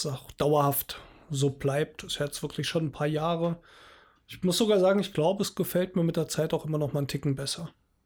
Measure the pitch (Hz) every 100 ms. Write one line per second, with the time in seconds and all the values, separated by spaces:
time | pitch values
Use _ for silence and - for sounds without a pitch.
0 | 151 131 - - 143 147 143 139 - -
1 | - - - 139 139 135 139 143 156 -
2 | 190 - 147 - 151 - 143 170 156 -
3 | 147 151 165 165 170 165 - - - -
4 | _ _ - - 180 170 214 208 185 202
5 | 196 - 160 202 - - 175 175 185 175
6 | 165 165 151 - 160 160 156 151 143 147
7 | 139 143 147 139 139 - 165 _ _ _